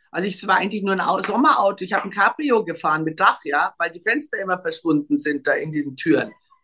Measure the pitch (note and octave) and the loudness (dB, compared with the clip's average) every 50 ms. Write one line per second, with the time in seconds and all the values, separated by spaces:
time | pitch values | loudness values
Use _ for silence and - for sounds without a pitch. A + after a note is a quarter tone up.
0 | _ _ - E3 F#3 G3+ F#3 - - - F#3 F3+ F3+ G3 G3+ G#3 F#3+ G3 F#3+ F#3+ | _ _ -6 -4 -4 -2 -4 -4 0 2 2 2 2 0 -4 -2 -2 0 0 0
1 | - - F#3 F#3+ F#3 G3 G3+ A3+ C4+ - - - G3 G3 G3 - F#3+ F3+ G3 G3 | 2 0 0 0 0 -2 0 2 4 4 4 4 2 2 0 -2 -6 -4 -2 -4
2 | - G3 - G3+ G3 G#3+ G#3 - D4+ C#4+ A#3+ A3 F#3+ - E3 - - D#3+ D3+ D#3 | -4 -4 -2 2 2 2 2 0 0 2 2 2 2 -2 -6 -4 -2 0 0 0
3 | D#3+ D#3+ D#3+ D#3+ F#3+ A3 B3 - - D3 C#3+ D3 E3+ F#3+ - _ E3 E3+ E3 F3 | 0 -4 0 4 4 4 4 2 -4 -2 0 0 0 0 -2 _ -6 -6 -6 -4
4 | - A3 A#3 D4 D4 - - G#3+ G3 F#3+ F3+ F3+ - E3 D#3+ - - E3 D#3 D3 | -2 -2 -2 -2 -2 -6 -6 -6 -2 -2 -4 -2 -2 -6 -6 -4 0 2 2 2
5 | D3 - D3 C#3+ - D3+ D3 C#3+ - D3 C#3 - - D#3+ D#3 D3+ C#3+ C#3+ C3 - | 2 2 0 0 0 -2 -4 -2 0 0 0 0 -2 -4 -4 -4 -6 -6 -6 -4
6 | - D#3+ D3 B2+ A#2+ G#2+ - _ _ _ _ _ | 2 2 2 2 2 -2 -8 _ _ _ _ _